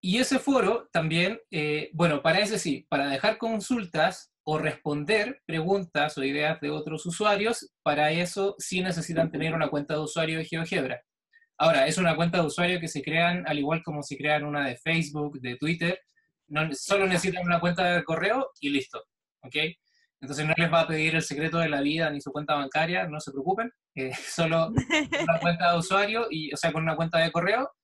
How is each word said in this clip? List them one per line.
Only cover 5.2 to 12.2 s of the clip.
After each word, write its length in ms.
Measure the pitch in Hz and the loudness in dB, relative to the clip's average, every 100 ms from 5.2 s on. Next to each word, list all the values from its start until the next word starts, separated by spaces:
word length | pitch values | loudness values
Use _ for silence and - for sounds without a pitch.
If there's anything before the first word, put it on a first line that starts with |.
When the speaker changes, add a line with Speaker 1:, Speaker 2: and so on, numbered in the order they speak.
| 214 269 - | 2 -6 -6
Speaker 1:
preguntas 720 | 160 160 202 180 147 151 143 | -4 0 0 0 -2 -2 0
o 60 | |
ideas 360 | 135 143 151 165 | -2 0 0 -2
de 100 | 143 | -4
otros 360 | 151 151 156 180 | -4 -6 -6 -6
usuarios, 680 | 170 214 202 214 233 - _ | 0 2 2 2 -2 -6 _
para 300 | - 147 151 | 0 2 2
eso 440 | 160 175 202 196 202 | 2 -2 0 -2 -2
sí 220 | - 185 | -4 -2
necesitan 500 | 185 165 160 165 160 | -2 -2 -2 0 0
tener 220 | 147 160 | 0 -2
una 160 | 165 151 | 0 0
cuenta 240 | 147 143 | -2 -2
de 80 | 156 | -4
usuario 360 | 151 170 160 160 | -4 -2 -2 -2
de 80 | 160 | -4
GeoGebra. 560 | 165 165 180 131 120 _ _ _ _ _ _ | -6 -2 -2 -2 -6 _ _ _ _ _ _
Ahora, 300 | 156 151 139 | 4 6 4
es 100 | 170 | 4
una 180 | 175 | 2
cuenta 220 | 156 | 4